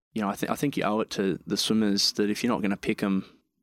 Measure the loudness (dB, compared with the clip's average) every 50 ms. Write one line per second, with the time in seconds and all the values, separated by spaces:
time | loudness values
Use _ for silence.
0 | _ _ -4 -2 -2 -2 -2 -2 -2 -2 -2 0 0 -2 0 0 0 0 0 0
1 | -2 -2 -2 -2 0 0 0 -2 -4 -4 -2 0 0 2 2 2 4 2 2 2
2 | 2 0 0 0 0 0 0 0 0 0 0 0 0 -2 -2 -2 -2 -2 -2 0
3 | 0 0 0 0 -2 -4 -12 _ _ _ _ _